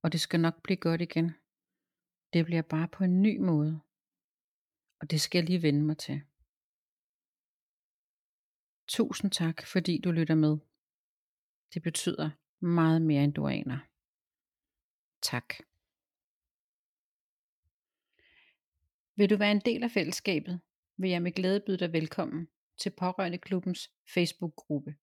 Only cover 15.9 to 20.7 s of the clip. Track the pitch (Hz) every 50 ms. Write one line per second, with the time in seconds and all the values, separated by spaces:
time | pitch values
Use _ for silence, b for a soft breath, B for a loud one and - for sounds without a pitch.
15.9 | _ _ _ _ _ _ _ _ _ _ _ _ _ _ _ _ _ _ _ _
16.9 | _ _ _ _ _ _ _ _ _ _ _ _ _ _ _ _ _ _ _ _
17.9 | _ _ _ _ b b b b b b b b b b _ _ _ _ _ _
18.9 | _ _ _ _ _ - 208 190 214 196 208 208 208 202 - 247 226 - 240 233
19.9 | - 202 170 - 180 - _ - 185 151 - - 180 175 _ _